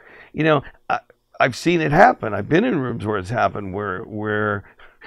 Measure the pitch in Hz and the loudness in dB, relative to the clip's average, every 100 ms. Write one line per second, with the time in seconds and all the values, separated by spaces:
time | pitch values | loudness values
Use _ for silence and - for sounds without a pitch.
0 | - - - - 156 147 - - - - | -16 -20 -14 -2 2 2 -2 -14 -6 -6
1 | - _ _ _ 135 - 165 175 156 147 | -6 _ _ _ 0 0 0 0 2 6
2 | 233 - 113 104 104 156 254 185 127 117 | 6 4 -4 -6 0 2 2 -2 -4 -4
3 | 104 107 92 110 101 101 98 95 104 92 | -4 -4 -2 0 0 0 -6 -6 -6 -6
4 | - 107 107 107 107 101 - _ - _ | -8 -8 -4 -2 0 -2 -6 _ -20 _